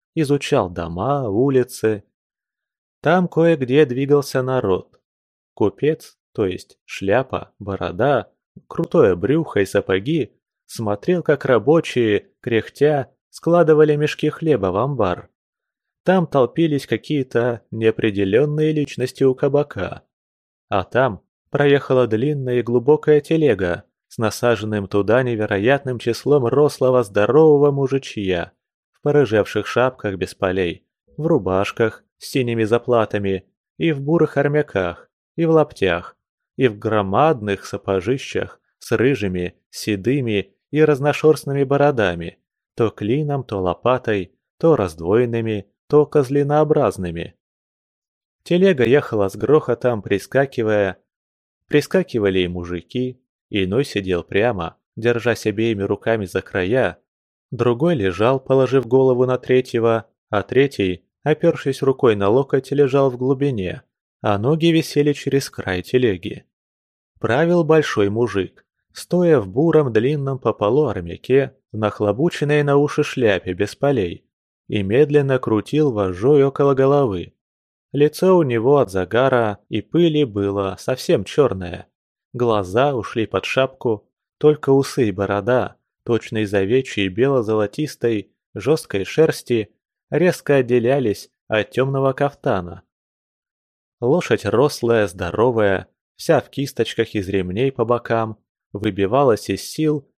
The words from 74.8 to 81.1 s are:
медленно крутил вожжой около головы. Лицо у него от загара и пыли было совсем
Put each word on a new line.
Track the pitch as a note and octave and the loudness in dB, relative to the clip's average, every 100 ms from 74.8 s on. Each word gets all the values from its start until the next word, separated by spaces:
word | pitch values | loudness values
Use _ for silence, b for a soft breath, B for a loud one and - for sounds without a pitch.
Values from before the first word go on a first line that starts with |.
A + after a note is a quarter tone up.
медленно | G2 A#2+ D3 D3 C#3 B2+ | 0 2 4 2 2 -2
крутил | - G#2+ - D3 D3+ | 0 -2 0 0 0
вожжой | G#2+ F#2+ F2 A#2+ D3 | 0 -2 0 4 4
около | C3+ C3+ C#3 | 4 2 2
головы. | C3 C3+ C#3+ B2+ F#2 - _ _ _ _ _ _ | 4 4 4 2 -2 -8 _ _ _ _ _ _
Лицо | C#3 D3+ - F#3 F#3 | 2 2 2 4 4
у | |
него | C#3+ A#2 A#2 C#3+ | 4 2 4 4
от | G2+ | 2
загара | F#2+ F2+ A2+ C3+ B2+ A2 G2+ _ | -2 0 0 2 2 0 -4 _
и | G#2+ | -8
пыли | - D#3+ E3+ D3+ | -2 2 2 2
было | C3 G2+ G2+ G2+ G2 - | 0 0 -2 -2 -4 -6
совсем | - B2+ - | -6 -6 0